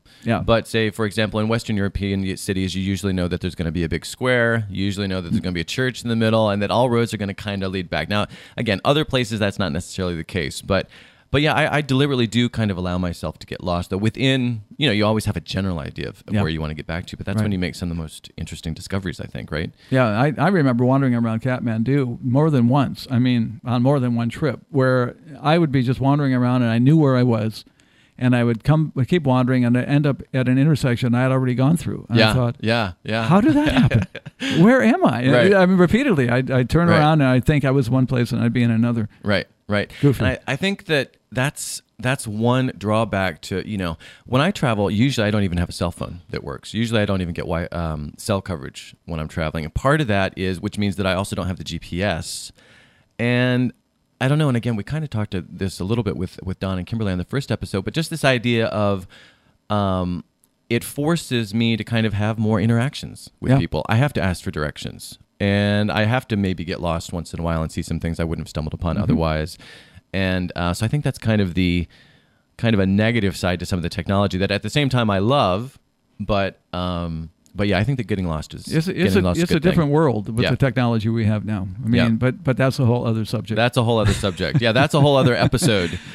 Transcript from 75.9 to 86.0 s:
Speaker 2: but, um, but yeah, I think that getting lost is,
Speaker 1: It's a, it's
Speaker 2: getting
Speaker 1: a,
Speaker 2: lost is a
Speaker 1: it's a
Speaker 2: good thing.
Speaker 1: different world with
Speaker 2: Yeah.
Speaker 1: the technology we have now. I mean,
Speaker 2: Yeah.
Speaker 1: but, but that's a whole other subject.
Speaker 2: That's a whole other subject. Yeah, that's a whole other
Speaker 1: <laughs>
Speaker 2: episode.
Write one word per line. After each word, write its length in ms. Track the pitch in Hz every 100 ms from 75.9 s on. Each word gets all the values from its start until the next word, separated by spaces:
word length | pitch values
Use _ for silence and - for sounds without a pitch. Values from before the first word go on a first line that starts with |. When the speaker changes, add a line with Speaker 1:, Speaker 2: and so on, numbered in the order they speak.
| _ _ -
Speaker 2:
but, 420 | 101 101 95 - -
um, 580 | 87 90 87 85 82 82 _ _
but 120 | - 104
yeah, 120 | 92
I 60 |
think 120 | 107 135
that 80 | 98
getting 200 | 101 90
lost 240 | 78 -
is, 140 | - 123
Speaker 1:
It's 200 | 156 165
a, 20 |
it's 240 | 113 180
Speaker 2:
getting 100 | 190
Speaker 1:
a, 20 | 180
Speaker 2:
lost 80 | 87
is 40 |
a 20 |
Speaker 1:
it's 60 | 170
a 40 |
Speaker 2:
good 80 | 175
thing. 80 | 170
Speaker 1:
different 200 | 170 147
world 380 | 147 160 110 101
with 160 | 113
Speaker 2:
Yeah. 60 | 92
Speaker 1:
the 60 | 123
technology 520 | 135 131 120 117 104
we 160 | 117
have 200 | 107 107
now. 220 | 101 107 95 95
I 60 | 113
mean, 60 |
Speaker 2:
Yeah. 140 | 120 117
Speaker 1:
but, 340 | 113 127 -
but 120 | - 123
that's 220 | 135 127
a 60 |
whole 220 | 123 120 113
other 180 | 110
subject. 320 | 104 113 - 110
Speaker 2:
That's 200 | 120 -
a 60 |
whole 160 | 117 113
other 140 | 104
subject. 480 | 95 101 85 85 95
Yeah, 120 | 117
that's 220 | 113 147
a 60 | 156
whole 160 | 143 139
other 180 | 127
Speaker 1:
<laughs> 120 | 120 123
Speaker 2:
episode. 520 | 123 160 104 87 90